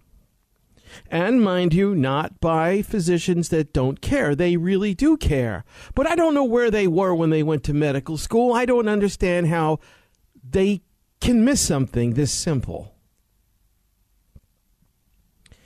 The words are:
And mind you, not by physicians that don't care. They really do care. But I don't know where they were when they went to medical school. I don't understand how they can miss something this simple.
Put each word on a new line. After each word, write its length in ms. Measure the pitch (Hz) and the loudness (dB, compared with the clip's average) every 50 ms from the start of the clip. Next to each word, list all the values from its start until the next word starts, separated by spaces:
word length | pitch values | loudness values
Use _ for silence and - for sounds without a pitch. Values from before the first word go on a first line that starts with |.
| _ _ _ _ _ _ _ _ _ _ _ _ _ _ _ _ _ - - - - - | _ _ _ _ _ _ _ _ _ _ _ _ _ _ _ _ _ -20 -20 -20 -14 -8
And 320 | - 165 180 214 262 254 | -4 -2 0 0 2 2
mind 320 | 220 196 180 180 180 175 156 | 2 2 2 0 0 2 2
you, 200 | 185 196 202 202 | 2 2 2 2
not 460 | 160 131 131 135 147 156 - - - | 0 0 0 0 -2 -2 -4 -6 -4
by 420 | - 165 165 160 160 170 190 208 | -2 0 0 0 0 0 0 -2
physicians 680 | 202 - - 208 165 175 180 165 - 185 180 170 165 - | -2 -4 -4 -2 0 0 0 0 0 0 0 0 -2 -2
that 240 | 170 160 151 - - | -2 -2 -2 -2 -2
don't 280 | 143 127 131 143 - | -2 -2 -2 -2 -4
care. 320 | - - 277 277 240 147 143 | -4 -2 -2 0 0 0 0
They 220 | 139 175 175 175 | 0 0 0 0
really 380 | 170 165 185 196 185 208 208 185 | 0 0 0 0 0 0 -2 -2
do 240 | - 269 311 320 285 | 0 2 2 2 2
care. 480 | - - 147 135 123 113 98 87 - _ - - - - - | 0 0 0 0 -2 -2 -4 -8 -10 _ -20 -20 -18 -8 -4
But 140 | 254 277 320 | -2 -2 0
I 80 | 349 | 2
don't 180 | 339 330 320 294 | 2 2 2 2
know 100 | 285 269 | 2 2
where 280 | 240 226 240 240 233 | 2 2 2 2 2
they 160 | 214 214 202 180 | 2 2 0 2
were 280 | 160 185 196 185 180 | 2 2 2 2 2
when 160 | 165 165 156 | 2 2 2
they 120 | 160 156 151 | 2 2 0
went 200 | 156 156 147 - | 0 -2 -2 -2
to 80 | - 143 | -2 -2
medical 440 | 147 151 147 135 139 135 160 160 147 | 0 0 0 -2 -2 -4 -6 -8 -8
school. 360 | - - 220 226 247 247 233 | -6 -2 0 2 2 2 2
I 120 | 233 254 | 0 0
don't 240 | 240 247 240 226 214 | 0 0 0 0 0
understand 580 | 214 208 202 196 - - 202 180 175 175 175 156 | 0 0 0 -2 -2 -2 -2 0 0 0 0 0
how 320 | 170 165 160 156 156 151 - - - _ _ _ _ _ _ _ _ _ - 127 | 0 0 0 0 -2 -2 -6 -12 -20 _ _ _ _ _ _ _ _ _ -10 -4
they 320 | 135 190 190 202 208 175 - _ _ _ _ _ _ - | -2 0 2 0 0 -2 -6 _ _ _ _ _ _ -6
can 220 | - 247 247 226 220 | -2 2 2 4 4
miss 160 | 262 294 - | 4 2 0
something 520 | - - 165 135 131 - - 120 120 120 113 | 0 0 0 0 -2 -2 -2 -2 -2 0 0
this 180 | 135 147 123 | 0 -2 -2
simple. 640 | - - - 175 151 123 - - 85 - - - - _ _ _ _ _ _ _ _ _ _ _ _ _ _ _ _ _ _ _ _ _ _ _ _ _ _ _ - - _ _ _ _ _ _ _ _ _ _ _ _ _ _ _ _ _ _ _ _ _ _ - _ _ | -2 -4 -4 -2 -2 -2 -4 -6 -8 -12 -14 -16 -20 _ _ _ _ _ _ _ _ _ _ _ _ _ _ _ _ _ _ _ _ _ _ _ _ _ _ _ -20 -20 _ _ _ _ _ _ _ _ _ _ _ _ _ _ _ _ _ _ _ _ _ _ -20 _ _